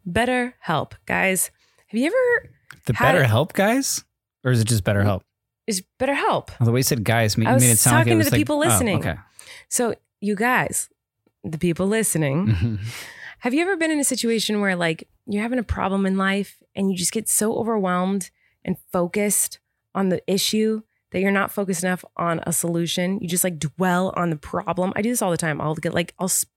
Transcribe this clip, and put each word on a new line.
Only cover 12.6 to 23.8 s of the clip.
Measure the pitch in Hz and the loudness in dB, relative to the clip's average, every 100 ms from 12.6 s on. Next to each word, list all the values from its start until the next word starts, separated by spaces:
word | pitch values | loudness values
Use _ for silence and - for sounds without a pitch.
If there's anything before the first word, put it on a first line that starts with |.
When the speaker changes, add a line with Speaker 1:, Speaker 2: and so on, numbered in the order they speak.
| 113 104 110 - - - - - | 0 -2 -8 -10 -14 -16 -18 -6
Speaker 1:
have | 247 | -2
you | 269 | 0
ever | 349 370 | 0 0
been | 320 | 0
in | 302 | 0
a | |
situation | 277 254 233 226 190 208 | 0 -2 -2 -2 0 0
where, | 202 180 | 0 0
like, | 170 160 - _ - | -2 -2 -8 _ -6
you're | 202 | -4
having | 226 247 | -2 -4
a | |
problem | 214 - 190 196 190 | -4 -4 -2 0 0
in | 190 | 0
life | 190 196 196 - _ | 0 -2 -4 -10 _
and | - 196 | -4 -2
you | 180 | 0
just | 175 | -2
get | 226 220 | -4 -2
so | - 214 233 | 0 0 -2
overwhelmed | 226 226 185 180 185 196 - _ _ _ | -2 0 0 0 0 -2 -6 _ _ _
and | - 185 - | -6 -6 -4
focused | 185 175 208 208 196 - - _ _ _ | -2 -2 0 0 0 -4 -8 _ _ _
on | - 190 | -2 0
the | 175 - | 0 0
issue | 190 - 214 220 220 - _ _ | -2 0 0 0 -2 -8 _ _
that | 180 | -2
you're | 196 | 0
not | 196 196 | 0 0
focused | - 196 170 | -2 -2 -2
enough | 185 180 - - | -2 -4 -6 -4
on | 170 165 - | -2 -2 -2
a | |
solution? | 170 170 170 165 - 180 196 | -2 -2 -2 -2 -2 -2 -2
You | 175 | -4
just, | 175 | -2
like, | 185 160 | -2 -2
dwell | 147 - | -6 -2